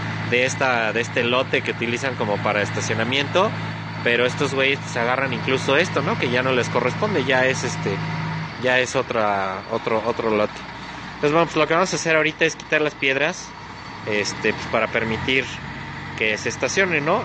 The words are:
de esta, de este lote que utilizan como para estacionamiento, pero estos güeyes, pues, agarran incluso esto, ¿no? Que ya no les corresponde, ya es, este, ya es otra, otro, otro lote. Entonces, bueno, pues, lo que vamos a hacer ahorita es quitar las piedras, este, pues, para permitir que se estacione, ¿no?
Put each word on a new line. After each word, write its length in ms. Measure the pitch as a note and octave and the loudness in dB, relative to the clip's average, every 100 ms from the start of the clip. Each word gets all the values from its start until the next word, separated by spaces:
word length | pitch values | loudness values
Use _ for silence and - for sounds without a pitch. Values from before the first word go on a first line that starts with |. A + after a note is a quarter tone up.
| A2 A2 G#2+ | -4 -4 0
de 160 | B2 B2+ | 2 2
esta, 480 | - C3+ A#2+ A2 | 2 2 2 2
de 80 | G#2+ | 0
este 220 | A#2 C3+ | 0 0
lote 380 | A#2+ B2 C3 C#3 | 2 2 2 0
que 100 | A#2+ | 0
utilizan 420 | G#2+ A2+ A#2+ C3+ A#2+ | -2 -2 -2 -2 -2
como 220 | A2 G2+ | -2 0
para 240 | G#2+ G#2 | 2 2
estacionamiento, 880 | G2+ A2 - A2 A2+ C3+ C#3+ F3+ G3 - - - - - | 0 -2 -2 0 0 0 2 2 2 0 -6 -8 -10 -2
pero 220 | B2 A#2+ B2 | 2 4 2
estos 280 | - C#3+ | 0 0
güeyes, 240 | C3+ C3+ C3+ | 2 2 0
pues, 160 | - B2 | -2 -2
agarran 360 | A#2 C3 C3+ | 0 2 0
incluso 420 | A#2 A2 C3 - C#3 | -2 0 0 4 4
esto, 260 | - - | 4 0
¿no? 160 | D3+ D#3+ | 0 0
Que 100 | C3 | 0
ya 140 | B2 | 2
no 80 | C3 | 2
les 180 | B2+ A2 | 2 2
corresponde, 540 | B2+ B2 - G#3+ F3+ C3 | 0 0 0 0 0 2
ya 220 | C3 C3 | 4 4
es, 160 | C3 | 2
este, 320 | B2 - G#2+ G2 - - - - - - | -2 -2 -2 -2 -4 -4 -4 -6 -8 -2
ya 180 | B2 B2+ | 2 2
es 160 | B2 C3+ | 2 0
otra, 680 | A#2+ A#2 G#2 G2+ F#2+ F#2+ G2 | 0 0 2 2 -2 -4 -4
otro, 320 | A2+ A#2+ A2 A2+ | -4 0 0 0
otro 240 | A#2 A2+ | 0 2
lote. 240 | G#2+ G#2+ - - - - - - - | 2 2 -2 -12 -12 -12 -12 -12 -2
Entonces, 160 | D3 | 2
bueno, 140 | D#3+ D#3+ | 4 2
pues, 100 | D#3+ | 2
lo 120 | D3+ | 2
que 60 | |
vamos 180 | E3 F#3 | 2 2
a 20 | D#3+ | 0
hacer 200 | E3 D#3+ | 2 2
ahorita 300 | D#3 - D#3+ | 2 2 0
es 100 | - | -2
quitar 260 | - D#3 | -2 0
las 120 | D3+ | 0
piedras, 560 | - C3+ C3+ D3+ F#3 - - - - - - - | 0 0 2 0 -2 -10 -14 -14 -14 -14 -10 -2
este, 480 | G#2 G2 - A2 | 0 -2 0 0
pues, 140 | G#2 - | 0 0
para 200 | A#2 A2 | 0 2
permitir 580 | A#2 A2+ A2 - C3 A#2+ - - - - - - - | 0 0 -2 0 0 0 -6 -10 -10 -10 -10 -8 -2
que 200 | A2 G#2+ | 0 0
se 120 | B2 | -2
estacione, 520 | - B2+ F#3+ F#3+ D#3 | -2 0 2 2 2
¿no? 220 | D3 G3+ | 2 0